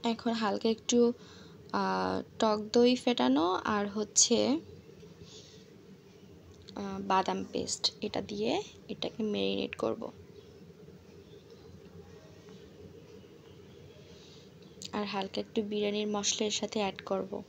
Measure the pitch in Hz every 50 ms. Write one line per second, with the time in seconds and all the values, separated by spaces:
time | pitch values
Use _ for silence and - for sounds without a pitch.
0 | - 240 226 226 - 240 226 226 226 202 196 208 - 233 220 - - - 240 240
1 | 240 233 247 - - - - - - - - - - - - 202 196 190 185 185
2 | 185 185 185 190 - - - - 233 220 214 214 208 214 - 240 240 247 254 247
3 | - 254 240 - 247 254 262 285 320 349 370 - - - 214 208 202 208 202 214
4 | 208 - - - - - 240 214 208 226 269 330 - - - - - - - -
5 | - - - - - - - - - - - - - - - - - - - -
6 | - - - - - - - - - - - - - - - 208 202 196 196 196
7 | 196 196 190 190 185 - 185 190 190 190 - - 190 - - - - - - -
8 | - 208 - - 196 202 208 202 214 233 - 381 427 - - - - - 214 -
9 | - - - - 220 214 208 202 196 196 196 - 196 - - - - - 110 110
10 | 113 - - - - - - - - - - - - - - - - - - -
11 | - - - - - - - - - - - - - - - - 427 - - -
12 | - - - - - 156 - - - - - - - - - - - - - -
13 | - - - - - - - - - - - 87 - - - - - - - -
14 | - - - - - - - - - - - - - - - - - - - 208
15 | 208 202 202 196 190 196 - 208 202 - - 233 214 202 208 208 208 208 208 214
16 | 214 208 208 202 202 - - - 220 208 208 - - 202 - 220 202 190 190 -
17 | - - 196 190 190 190 196 208 202